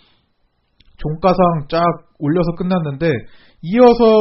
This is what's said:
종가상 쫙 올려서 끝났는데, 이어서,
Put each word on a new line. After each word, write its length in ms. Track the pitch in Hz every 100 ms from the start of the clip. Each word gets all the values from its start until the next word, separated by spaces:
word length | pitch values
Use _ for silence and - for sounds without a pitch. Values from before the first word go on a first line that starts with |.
| _ _ _ _ _ _ _ _ _ -
종가상 720 | 151 156 190 180 175 165 -
쫙 120 | 165 170 165 - _
올려서 340 | 147 170 170 170
끝났는데, 500 | 180 185 156 139 165 123 - - _ _
이어서, 420 | 160 220 247 240 226 220